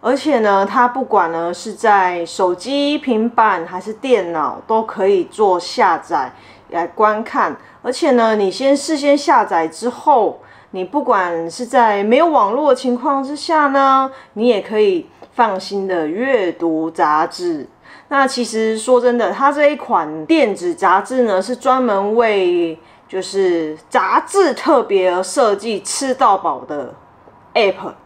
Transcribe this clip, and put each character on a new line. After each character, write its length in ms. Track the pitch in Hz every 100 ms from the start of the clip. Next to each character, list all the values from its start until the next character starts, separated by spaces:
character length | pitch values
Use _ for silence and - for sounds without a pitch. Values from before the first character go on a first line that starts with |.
而 160 | 208 262
且 240 | 302 269
呢， 260 | 214 196 196
它 200 | 233 247
不 160 | 254
管 260 | 254 220 170
呢 240 | 165 170
是 200 | 175 226
在 520 | 190 220 202 180 175 170
手 260 | - 185
机、 460 | 180 240 277 285 294
平 320 | - 220 226
板 340 | 233 220 180
还 160 | 165 180
是 120 | 208
电 400 | 214 269 233 175
脑， 280 | 165 139 - -
都 160 | 220
可 240 | 220 - 190
以 160 | 196 170
做 340 | - 208 180
下 360 | - - 202 165
载 340 | - 160 127 - - - _
来 140 | 170 170
观 340 | - 214 214
看。 340 | 233 277 190 139 - -
而 100 | 220
且 180 | 254 330
呢， 240 | 247 226
你 160 | 214 196
先 260 | 180 269 277
事 200 | 285 311
先 200 | 285 285
下 280 | 285 269
载 240 | 208 170 160
之 200 | - 233
后， 520 | 247 - 277 190 - - - _
你 120 | 185
不 180 | 180 285
管 460 | 269 214 180 165 165
是 140 | 165
在 380 | 240 269 226 208
没 140 | 208 254
有 80 | 339
网 260 | 294 202
络 180 | 233 302
的 40 |
情 200 | 254 262
况 280 | 240 294 277
之 120 | 269
下 340 | 294 - 320 294
呢， 420 | 277 269 269 269 269 -
你 140 | - 233
也 120 | 214
可 180 | 185 214
以 300 | 214 180 - _ -
放 260 | - 175 190
心 280 | 190 202 190
的 200 | 180 151
阅 460 | 175 262 254 185
读 380 | 165 170 160 160
杂 360 | 165 156 156 170
志。 400 | - 175 160 - _ - - _
那 180 | 277 269
其 180 | 254
实 320 | 233 220 220 220
说 240 | 220 247
真 160 | 247 240
的， 160 | 214
它 180 | 208 277
这 180 | 285 294
一 80 | 294
款 500 | - 196 156 156 156
电 280 | 330 240
子 200 | 190 175
杂 260 | 165 190 190
志 220 | - 262
呢， 180 | 240 190
是 160 | 190 240
专 260 | 269 262
门 320 | 247 196 202 226
为 600 | 233 202 185 175 170 160 - _ _
就 140 | 185
是 560 | 185 196 190 170 156 156 _
杂 340 | 240 196 233 -
志 260 | 392 349
特 300 | 247 262 285
别 280 | 220 196 185
而 120 | 180
设 320 | 185 294 233
计 260 | 202 220 202
吃 320 | - - 269
到 240 | 254 254 -
饱 240 | 165 135 -
的 260 | 147 120 - - _ - - _
app。 400 | - 202 185 185 -